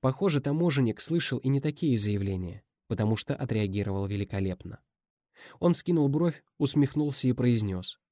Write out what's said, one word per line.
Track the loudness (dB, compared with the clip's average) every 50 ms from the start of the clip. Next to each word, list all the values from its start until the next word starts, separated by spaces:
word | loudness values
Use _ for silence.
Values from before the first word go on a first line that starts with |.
Похоже, | 0 0 0 0 0 2 2 2
таможенник | 0 0 0 2 2 2 2 2 2 2 0 -4
слышал | -6 -2 -2 -2 -2 -2 -4 -2
и | 0 0
не | 0 2
такие | 0 -2 -4 0 0 0 0 2
заявления, | 0 0 -2 0 -2 -2 -2 -4 -4 -6 -10 -12 _ _ _ _ _
потому | _ -2 0 2 0 0
что | 0 -2 -6 -6
отреагировал | -4 -4 -4 -2 -2 -2 0 -2 -2 -2 -2 -2 -4 -2
великолепно. | -4 -2 -4 -4 -4 -2 -2 -2 -2 -4 -6 -10 -16 -16 -18 _ _ _ _ _ _ _ _ _ _ _ -20 -20 -20 -10 0
Он | 2 2 2
скинул | 2 0 0 2 4 4 2
бровь, | 2 2 2 0 0 -4 _ _ _
усмехнулся | _ -2 0 4 2 2 2 2 -2 -2 -2 -4 -2 0 0
и |
произнес | 0 2 4 2 4 2 2 -2 -4 -4 -6 -8 -10 _ _ _